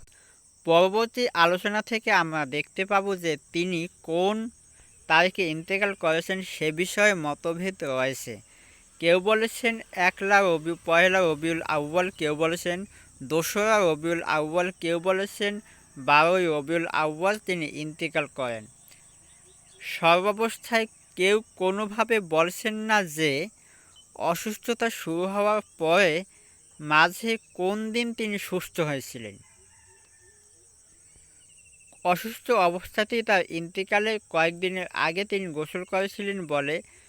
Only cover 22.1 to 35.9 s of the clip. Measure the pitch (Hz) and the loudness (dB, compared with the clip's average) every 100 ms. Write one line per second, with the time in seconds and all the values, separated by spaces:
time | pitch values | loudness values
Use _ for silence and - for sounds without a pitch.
22.1 | 220 170 156 175 - 226 214 220 214 175 | 0 2 2 2 -2 -6 -4 0 0 0
23.1 | 151 156 139 196 _ _ - - - _ | 0 0 0 -6 _ _ -20 -20 -20 _
24.1 | - 147 175 220 214 - 226 233 - 165 | -4 -2 -2 -4 -6 -6 -2 -4 -4 -6
25.1 | 170 185 202 208 214 - - 160 180 180 | -4 -2 0 0 0 -4 -4 2 4 4
26.1 | 165 190 _ _ _ _ - 151 151 170 | 0 -6 _ _ _ _ -12 2 4 4
27.1 | 185 226 226 _ - 185 214 220 233 233 | 2 -4 -4 _ -4 -2 -2 -4 -4 -4
28.1 | 226 214 202 - 185 - - 151 139 - | -4 -4 -4 -4 -6 -4 0 2 0 -6
29.1 | 123 107 101 - _ - _ - - _ | -12 -14 -16 -20 _ -20 _ -20 -20 _
30.1 | 906 906 855 855 _ _ _ _ _ _ | _ -20 _ _ _ _ _ _ _ _
31.1 | _ _ _ _ - - _ _ - 180 | _ _ _ _ -20 -20 _ _ -4 0
32.1 | 175 220 - - 226 175 180 - - 214 | 0 -2 -10 0 2 2 0 -6 -4 -2
33.1 | 233 220 190 - 165 170 196 190 208 220 | -2 2 0 0 -6 -8 -8 0 0 0
34.1 | 214 - 165 165 170 185 185 180 - 156 | -4 -4 0 0 0 -4 -4 -6 -2 -2
35.1 | 175 208 196 185 151 151 185 185 | -2 -4 -4 -4 -6 -6 -8 -4